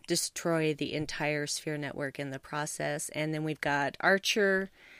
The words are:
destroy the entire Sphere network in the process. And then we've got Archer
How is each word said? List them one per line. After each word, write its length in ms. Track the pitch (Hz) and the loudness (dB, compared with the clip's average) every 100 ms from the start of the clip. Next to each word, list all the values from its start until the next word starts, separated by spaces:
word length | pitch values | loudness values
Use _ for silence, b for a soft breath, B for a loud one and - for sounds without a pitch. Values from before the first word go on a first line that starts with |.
| - | -2
destroy 680 | 170 - - 175 165 156 | 0 0 -2 0 2 2
the 180 | 151 147 | 0 -2
entire 520 | 151 151 - 147 151 147 | -2 -4 -2 0 0 -2
Sphere 320 | - - 151 | -4 -4 -4
network 400 | 143 - 139 131 | -4 -4 -6 -4
in 120 | 143 | -6
the 80 | 135 | -8
process. 720 | - 151 151 - 147 147 - | -6 -4 -4 -2 -2 -2 -4
And 220 | - 156 | -4 -2
then 80 | 156 | 0
we've 180 | 156 151 | -2 0
got 360 | 147 143 139 - | 0 2 0 2
Archer 720 | 170 196 - 226 196 190 190 b b | 4 4 4 4 4 4 0 b b